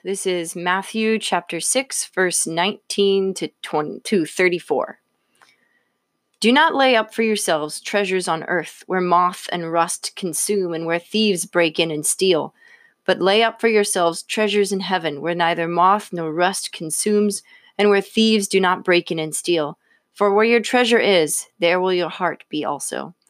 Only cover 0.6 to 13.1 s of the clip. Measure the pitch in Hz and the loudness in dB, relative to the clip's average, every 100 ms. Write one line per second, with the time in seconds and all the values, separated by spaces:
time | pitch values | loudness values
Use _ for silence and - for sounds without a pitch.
0.6 | 180 190 185 220 220 220 - 175 - 170 | -2 -2 -2 -2 0 0 0 -4 -4 -6
1.6 | - 262 269 - - - 185 - 160 165 | -2 -2 -2 -8 -6 -2 -2 0 -2 -2
2.6 | 185 - _ - 196 196 190 190 156 _ | -2 -4 _ 0 2 2 0 -4 -8 _
3.6 | - 151 151 - - 202 151 - 180 175 | -4 -4 -4 -8 -2 -2 0 0 0 0
4.6 | - 135 - - _ _ _ _ _ _ | -2 -2 -2 -10 _ _ _ _ _ _
5.6 | _ _ _ _ _ _ _ _ 220 269 | _ _ _ _ _ _ _ _ 4 4
6.6 | 320 277 262 226 214 - 226 208 - 160 | 4 4 4 2 0 -2 0 0 0 0
7.6 | 151 - - 208 196 185 180 165 - 175 | -2 -8 -4 -2 0 -2 -2 -4 -2 -4
8.6 | 151 - - 185 180 175 180 185 - 175 | -4 -16 -4 -2 2 2 2 -2 -8 -6
9.6 | 165 165 170 - - - 185 151 - 208 | -2 0 0 -4 -10 -8 -6 -4 -2 -2
10.6 | 180 165 165 170 - 214 214 175 - 175 | -2 -4 -2 -4 -2 0 2 0 -2 0
11.6 | 170 160 160 151 151 - 190 160 143 _ | 2 2 -2 -2 -4 0 2 2 -2 _
12.6 | _ - _ _ - | _ -20 _ _ -4